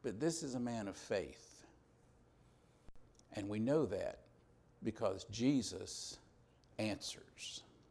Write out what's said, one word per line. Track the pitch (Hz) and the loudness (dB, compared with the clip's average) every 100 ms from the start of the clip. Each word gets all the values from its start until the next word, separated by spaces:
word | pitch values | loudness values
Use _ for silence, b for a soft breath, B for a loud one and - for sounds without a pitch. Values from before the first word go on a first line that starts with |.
But | 123 101 | -4 2
this | 160 165 | 2 2
is | 147 123 | -2 0
a | |
man | 120 117 98 | 0 0 -2
of | 92 | -6
faith. | - 104 73 - - - - - - - - - - - - - - - - - - - - | 0 0 0 -8 -18 -20 -20 -20 -20 -20 -20 -20 -20 -20 -20 -20 -20 -20 -16 -16 -18 -20 -10
And | - 98 | -6 -2
we | 107 | 0
know | 117 160 120 | 4 4 4
that | 95 - - - - - - - - | 2 0 -4 -16 -20 -20 -20 -20 -4
because | 113 107 104 98 - | -4 2 2 2 -6
Jesus | 104 127 143 - 90 95 - - - - - - - - - | 4 6 6 2 -4 -6 -6 -8 -10 -16 -20 -20 -20 -12 -2
answers. | 107 101 - - - - - - - - - | -2 -2 -4 -8 -12 -12 -10 -10 -14 -20 -20